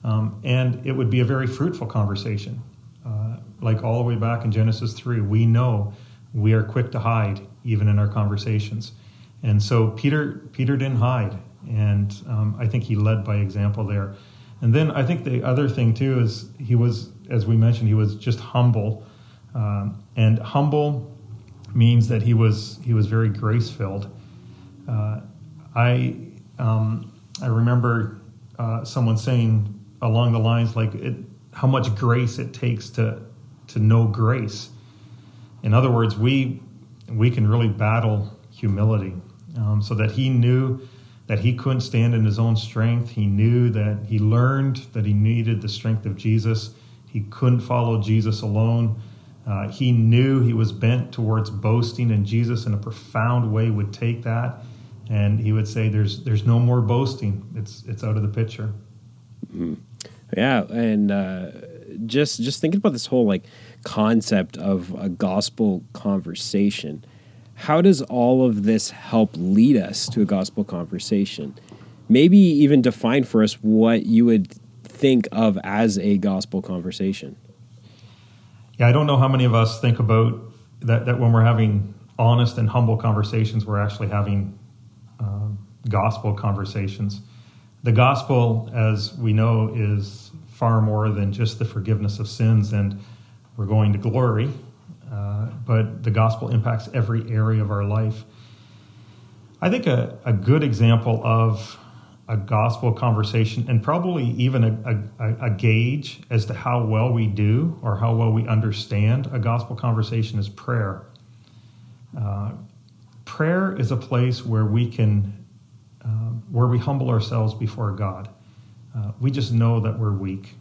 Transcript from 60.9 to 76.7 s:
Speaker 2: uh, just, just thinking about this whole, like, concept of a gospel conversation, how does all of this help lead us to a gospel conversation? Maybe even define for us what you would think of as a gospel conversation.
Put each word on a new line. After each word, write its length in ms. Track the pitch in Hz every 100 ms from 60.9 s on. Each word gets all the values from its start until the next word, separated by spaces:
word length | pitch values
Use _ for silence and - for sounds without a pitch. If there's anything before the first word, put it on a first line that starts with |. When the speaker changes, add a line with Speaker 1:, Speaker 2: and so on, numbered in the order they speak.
| 104 101
Speaker 2:
uh, 400 | 101 95 92 90 - - - - - 113
just, 360 | 127 143 -
just 200 | 120 -
thinking 160 | 160 196
about 160 | 202
this 140 | 123 -
whole, 180 | 127 110
like, 180 | 92 - - - -
concept 760 | - - 107 113 107 101 85 -
of 360 | 90 95 87 78
a 100 | 95
gospel 720 | 87 98 95 - - 107 92 -
conversation, 1120 | - 104 98 85 85 - 101 101 - 76 73 - - - - - -
how 260 | - 156
does 200 | 185 156
all 420 | 131 123 120 131 127
of 180 | 104
this 280 | 101 110 -
help 400 | - - 113 107 82
lead 420 | 90 98 123 127
us 300 | 87 101 -
to 120 | 117
a 40 | 98
gospel 380 | 98 98 -
conversation? 920 | 101 90 85 90 - 104 98 - 71 - - - - - -
Maybe 280 | 120 160 202
even 440 | 185 147 143 143
define 420 | 123 - 113 139
for 200 | 123 113
us 100 | 107 -
what 440 | 110 110 113 117 -
you 200 | 113 120
would 260 | 110 90 - - -
think 440 | - - 139 127 104
of 260 | 104 110 95
as 340 | 95 104 113 98
a 180 | 98 101
gospel 440 | 101 95 - 95
conversation. 760 | -